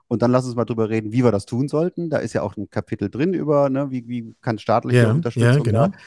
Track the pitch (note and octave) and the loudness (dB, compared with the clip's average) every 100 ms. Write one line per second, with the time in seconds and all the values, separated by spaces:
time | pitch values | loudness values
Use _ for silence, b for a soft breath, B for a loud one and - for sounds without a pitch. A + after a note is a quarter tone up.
0 | - A2 A#2+ B2+ B2+ A#2 A2+ A2+ G#2+ A2+ | -6 0 2 2 0 -4 -2 -2 -2 -2
1 | G#2+ A#2+ B2 G2+ - A#2+ C#3 D3 F3+ F3 | -2 2 2 2 -2 -4 -2 -2 -2 -4
2 | E3+ C#3+ A2+ - G2 - F#2+ G#2+ - A2+ | -4 -4 -4 -4 -6 -8 -8 -8 -6 -6
3 | G2+ A2 F3 E3 D3 C#3+ C#3 C3+ C#3+ B2+ | -4 -2 -2 -2 0 2 2 0 -4 -6
4 | A#2 A#2+ A2+ - B2 G#2+ - A2+ A#2+ B2 | -8 -10 -10 -8 -6 -4 0 0 2 4
5 | A2 C#3 B2 A#2 A#2 C#3+ B2 A2 F#3+ - | 4 4 0 2 4 4 2 2 2 -2